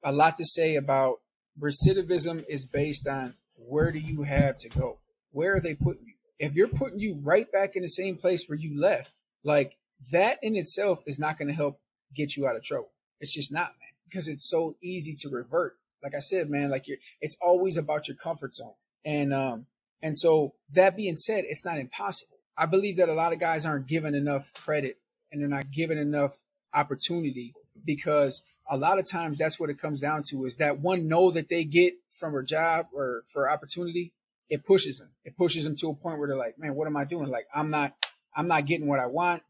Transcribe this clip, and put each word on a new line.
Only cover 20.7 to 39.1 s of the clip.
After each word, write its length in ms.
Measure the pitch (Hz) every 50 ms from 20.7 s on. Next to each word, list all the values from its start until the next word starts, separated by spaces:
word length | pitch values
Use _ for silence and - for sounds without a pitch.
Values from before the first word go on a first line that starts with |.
that 240 | 143 185 185 196 185
being 220 | 208 208 185 160
said, 260 | 151 - - 220 202 170
it's 180 | - 151 - -
not 120 | 180 165
impossible. 600 | 147 127 120 - - 202 202 180 - - _ _ _ _ _ _
I 80 | - 165
believe 320 | 156 185 190 196 202 175
that 120 | 175 180 165
a 40 | 156
lot 200 | 160 165 170 165
of 60 | 160
guys 260 | 175 165 160 156 151
aren't 220 | 160 151 139 131
given 280 | 127 156 160 151 151 143
enough 380 | 143 143 147 143 135 139 - -
credit 440 | - - - 151 147 139 127 - - _ _ _ _ _ _
and 100 | 147 147
they're 80 | 143 143
not 220 | 143 139 139 139
given 260 | 135 151 165 160 160
enough 340 | 151 147 147 147 147 143 135 - - _ _ _ _ _ _ -
opportunity 800 | 147 143 143 139 - - - 175 170 160 139 127 123 120 120 - - _ _ _ - -
because 560 | 160 147 139 - 160 151 147 143 135 131 - - _ _ _ _ -
a 80 | 143
lot 220 | 135 143 170 196 190
of 100 | 185 -
times 280 | 190 170 170 160 143
that's 220 | 147 156 156 - -
what 100 | 165 143
it 100 | 147 -
comes 200 | - 151 147 139
down 240 | 143 147 156 151 143 -
to 160 | 143 131 131
is 100 | 127 123
that 220 | 139 156 147 143 143
one 280 | 147 180 190 180 160
no 240 | 156 160 175 190 185
that 180 | 165 165 147 -
they 140 | 170 170 165
get 300 | 147 151 170 180 175 180 - _ _ -
from 180 | - 170 156 147
a 80 | 135 131
job 420 | 135 156 156 165 165 160 165 165 - 127
or 300 | 143 135 127 123 - - -
for 180 | - 147 139 135
opportunity, 640 | 151 151 - 139 - 175 175 170 165 175 175 170 - _ _ _ _ _ _ -
it 160 | 151 143 -
pushes 320 | - 196 190 - 147 131 -
them. 100 | - - _ _ _
It 120 | 147 -
pushes 260 | - 175 170 - 165 147
them 100 | 156 147
to 120 | 147 170 160
a 60 | 147
point 240 | 143 - 170 160 147
where 80 | 147
they're 100 | 143 135
like, 200 | 135 120 113 -
"Man, 180 | 147 156 147 135
what 120 | 147 156
am 100 | 156 151
I 80 | 143 139
doing? 240 | 143 175 170 147 135
Like, 180 | 127 117 - - -
I'm 160 | 147 151 156
not, 240 | 151 151 143 139 - _ - - - _ _ _ -
I'm 120 | 147 160
not 180 | 175 165 151 143
getting 220 | 143 170 156 151
what 120 | 143 143 135
I 80 | 127
want. 360 | 123